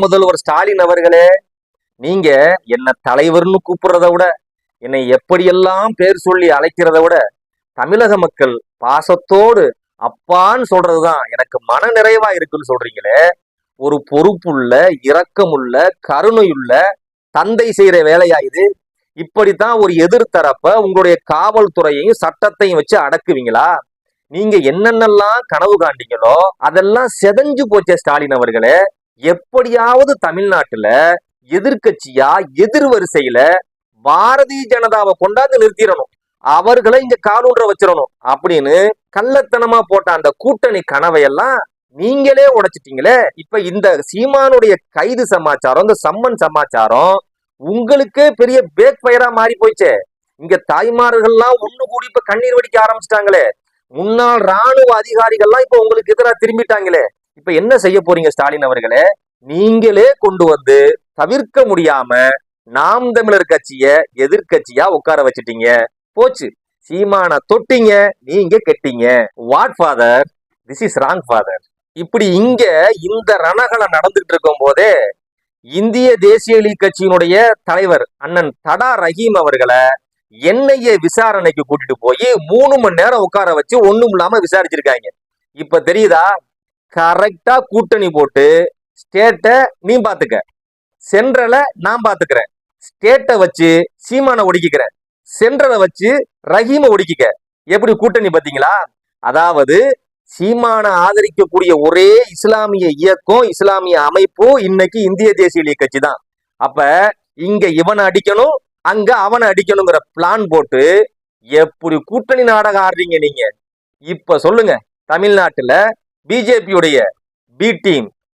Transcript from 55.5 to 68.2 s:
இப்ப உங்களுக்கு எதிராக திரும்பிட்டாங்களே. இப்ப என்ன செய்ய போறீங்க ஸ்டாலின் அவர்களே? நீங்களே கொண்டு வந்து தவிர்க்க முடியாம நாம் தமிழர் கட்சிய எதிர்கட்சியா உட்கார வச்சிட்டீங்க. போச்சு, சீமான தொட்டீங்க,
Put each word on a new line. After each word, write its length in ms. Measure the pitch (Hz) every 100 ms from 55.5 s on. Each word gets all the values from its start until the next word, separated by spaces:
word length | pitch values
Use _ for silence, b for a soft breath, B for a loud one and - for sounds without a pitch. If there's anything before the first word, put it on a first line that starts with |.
| 262
இப்ப 120 | 254 240
உங்களுக்கு 320 | 220 226 208
எதிராக 220 | 220 247 226
திரும்பிட்டாங்களே. 600 | 226 226 233 214 190 165 110 _ _ _
இப்ப 120 | - 160
என்ன 120 | 220 262
செய்ய 160 | 190 196 170
போறீங்க 240 | 170 156
ஸ்டாலின் 320 | - 139 147 131
அவர்களே? 340 | 123 113 123 180 202 _ _ 127
நீங்களே 600 | 165 214 226 220 196 254 277
கொண்டு 200 | 202 185 170
வந்து 260 | 143 131 139 143 160 _ -
தவிர்க்க 440 | 160 269 226 285 240
முடியாம 400 | 180 156 139 123 123 131 135 _ _ _
நாம் 340 | 127 160 233 247 233
தமிழர் 340 | 220 202 175
கட்சிய 340 | 156 - 131 135 151 147 120
எதிர்கட்சியா 640 | 135 208 - 160 117 127 170 160
உட்கார 220 | - 151 131
வச்சிட்டீங்க. 400 | 123 117 113 117 120 113 _ _ 208
போச்சு, 300 | 254 254 120 _ _ _ -
சீமான 460 | 170 202 196 175 143 -
தொட்டீங்க, 420 | 220 - 247 220 202 202 -